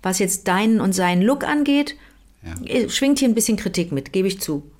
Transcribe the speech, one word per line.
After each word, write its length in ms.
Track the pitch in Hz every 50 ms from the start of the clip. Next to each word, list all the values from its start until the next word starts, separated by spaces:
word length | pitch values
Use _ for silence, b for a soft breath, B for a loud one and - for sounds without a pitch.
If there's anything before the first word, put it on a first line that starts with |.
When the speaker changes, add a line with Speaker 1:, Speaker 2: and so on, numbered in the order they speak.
| -
Speaker 1:
was 160 | 185 185 -
jetzt 280 | 208 185 - - -
deinen 340 | - 180 185 208 220 226 220
und 120 | - 190 190
seinen 300 | 185 185 180 180 180 185
Look 220 | 220 277 285 -
angeht, 500 | - 294 294 294 277 277 285 285 294 - b b b b b b _ _ _ -
Speaker 2:
Ja. 100 | - 82 - -
Speaker 1:
äh, 220 | - - 247 226 -
schwingt 280 | - - 269 277 285 269
hier 80 | 269 254
ein 60 | 220
bisschen 220 | 226 220 - 220
Kritik 340 | 202 - 190 175 - 170 175
mit, 220 | - 135 135 - -
gebe 160 | 190 185 196
ich 120 | 190 190
zu. 300 | - - 156 143 147 - - _